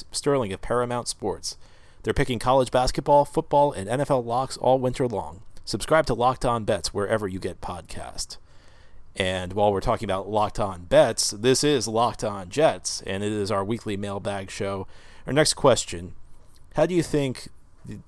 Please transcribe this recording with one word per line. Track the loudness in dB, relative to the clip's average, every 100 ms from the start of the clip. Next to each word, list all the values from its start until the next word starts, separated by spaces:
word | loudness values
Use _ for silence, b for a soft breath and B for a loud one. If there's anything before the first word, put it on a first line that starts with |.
| -8
Sterling | -4 0 2 0
of | -4
Paramount | -2 0 0 -2 -4
Sports. | -4 -4 -4 -6 -12 b b b b
They're | -2
picking | 0 0 0
college | 4 4 4
basketball, | 2 2 0 4 4
football, | 4 0 0 2 2
and | 0 -2
N | -2
F | 2
L | 0
locks | 2 -2 -2 0
all | 2 4
winter | 2 0 0
long. | -2 -6 -10 -14 -14
Subscribe | -6 -4 2 4 4
to |
Locked | 2 2 2
On | 0 0
Bets | 0 -2 -2
wherever | -2 0 0 0
you | -4
get | -6 -8
podcasts. | -8 -10 -10 -10 -10 -10 -10 -12 b b b b b b -10 -4
And | -2 -2 -2
while | 2 2
we're | 2
talking | 0 0 0
about | -2 -2
Locked | 0 0 0
On | -4 -4
Bets, | 2 4 4 2 -2
this | 0 2 4
is | 4 2 2
Locked | 2 0 0
On | -4 -6 -4
Jets, | 2 2 2 -4 -8 -4
and | -4
it | -2
is | -2 0
our | 0
weekly | 0 -4 -4 -6
mailbag | -4 -6 -4 -6 -6
show. | -6 -4 -4 -8 B B B 0
Our |
next | 4 4
question, | 6 6 6 2 -8 -10 -12 -14 -16 -18 -20 -8
how | 0
do | 2
you | 2
think | 0 0 0 -4 -10 -18 -20 -20 -16
the, | -16